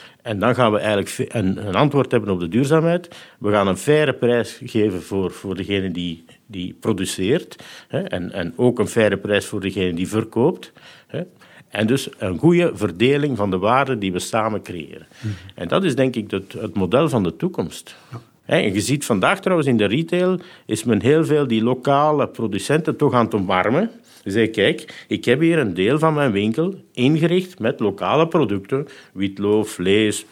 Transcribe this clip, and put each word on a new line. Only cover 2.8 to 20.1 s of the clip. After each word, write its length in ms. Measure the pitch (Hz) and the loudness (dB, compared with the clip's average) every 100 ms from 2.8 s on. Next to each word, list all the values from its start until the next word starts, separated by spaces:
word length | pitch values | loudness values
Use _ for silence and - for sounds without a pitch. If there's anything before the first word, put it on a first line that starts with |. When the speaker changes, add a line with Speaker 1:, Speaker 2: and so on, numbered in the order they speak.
| 160 175 180 - - - | 2 0 -4 -20 -20 -8
Speaker 1:
We 120 | 101 | 0
gaan 160 | 104 98 | 2 2
een 100 | 92 | 0
faire 360 | - 151 151 | 2 2 2
prijs 460 | 127 120 120 110 - | 0 2 2 0 -8
geven 400 | 117 113 107 92 | -4 0 0 0
voor, 280 | 82 98 92 | -4 -2 -2
voor 240 | - 101 92 | -4 -8 -6
degene 360 | 90 101 95 | -4 -2 -2
die, 340 | 87 90 82 - - - | -4 -6 -8 -16 -20 -18
die 300 | 95 90 - | -12 -12 -8
produceert, 840 | - 95 95 - 92 156 - - - - - | -4 -2 -2 -4 -2 -2 -4 -20 -20 -20 -10
hè, 140 | 143 | -8
en, 300 | 196 90 87 | -6 -6 -6
en 220 | 98 85 - | -6 -8 0
ook 240 | 123 120 | 0 2
een 80 | 101 | -2
faire 300 | - 107 98 | 2 2 2
prijs 280 | 101 101 - | 0 -2 -2
voor 160 | 107 | -6
degene 320 | 98 101 92 | -4 -2 -2
die 140 | 85 90 | -2 -2
verkoopt, 640 | 107 110 113 135 185 - - - - _ | -2 -2 0 0 0 -10 -20 -20 -20 _
hè. 140 | 139 180 _ - - - | -10 -10 _ -20 -20 -10
En 200 | 101 107 | -2 2
dus 220 | 135 - - | 0 -2 -6
een 200 | 104 87 | -6 2
goede 340 | 156 175 175 | 4 6 4
verdeling 640 | - 104 85 123 143 147 117 | 0 -4 2 2 2 0 -2
van 120 | 101 | -2
de 80 | 92 | 0
waarde 400 | 101 127 135 123 | 2 2 2 -2
die 140 | 98 | -2
we 80 | 90 | -4
samen 420 | - 117 110 104 | -2 -2 -2 -4
creëren. 460 | - 87 71 - - - | -8 -12 -12 -18 -20 -12
Speaker 2:
Mhm. 140 | 113 98 92 - | -10 -10 -14 -10
Speaker 1:
En 120 | 87 | -2
dat 160 | 143 | 0
is 120 | 190 123 | 0 0
denk 200 | 131 117 | 0 -2
ik 160 | 101 | -4
het, 220 | 98 92 | -6 -6
het 200 | - 104 | -10 -6
model 360 | 104 92 117 160 | -4 0 2 2
van 140 | 131 | 0
de 120 | 90 - | 0 -2
toekomst. 600 | 185 190 - - - - - | -4 -4 -8 -8 -18 -20 -20
Speaker 2:
Ja. 100 | 117 - _ | -20 -20 _
Speaker 1:
Hè, 140 | - 151 | -2 0
en 160 | 107 | 0
je 80 | 95 | 0
ziet 240 | 95 143 - | 0 -2 0
vandaag 340 | 110 127 190 | 0 2 0
trouwens 280 | 190 180 139 | 0 0 2
in 100 | 117 | 2
de 80 | 101 | 2
retail, 540 | 107 165 | 0 -2